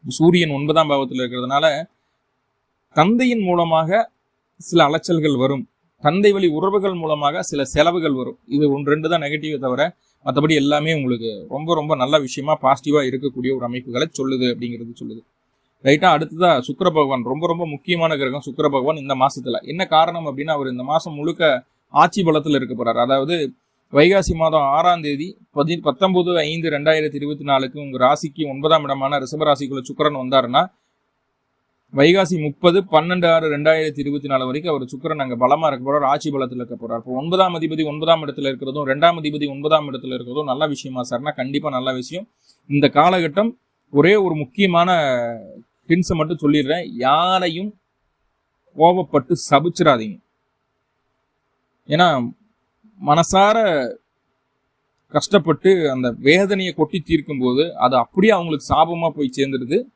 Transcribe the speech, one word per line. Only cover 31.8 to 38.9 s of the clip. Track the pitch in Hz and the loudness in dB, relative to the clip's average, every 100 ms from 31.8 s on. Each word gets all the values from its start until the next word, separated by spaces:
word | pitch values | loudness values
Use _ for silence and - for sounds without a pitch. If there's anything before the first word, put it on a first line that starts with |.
| _ | _
வைகாசி | 139 147 190 175 170 | 2 4 4 2 -2
முப்பது | 151 - 175 180 190 | -4 2 4 4 2
பன்னெண்டு | 156 165 180 170 | 2 2 0 4
ஆறு | 165 160 | 2 2
ரெண்டாயிரத்தி | 143 151 160 156 143 | 0 2 2 0 -4
இருபத்தி | 143 143 139 | -6 -6 -2
நாலு | 135 127 | -2 -2
வரைக்கும் | 139 175 | -4 -4
அவர் | 143 127 | -4 -6
சுக்கிரன் | 127 160 156 | -10 -6 -4
அங்க | 131 120 | -6 0
பலமா | 123 147 160 | 2 4 2
இருக்க | 131 | -2
போறார், | 131 147 135 | -2 0 0
ஆட்சி | 143 156 | -2 -2
பலத்துல | 139 127 123 | -4 -6 -8
இருக்க | 120 117 | -10 -12
போறார். | 117 117 | -8 -10
இப்போ | 120 127 | -6 -6
ஒன்பதாம் | 160 185 185 170 | -2 0 0 0
அதிபதி | 160 160 156 | -6 -4 -4
ஒன்பதாம் | 147 160 165 | -4 0 0
இடத்துல | 147 139 139 | 0 -4 -6
இருக்கிறதும் | 131 135 143 | -4 -8 -6
ரெண்டாம் | 135 | -4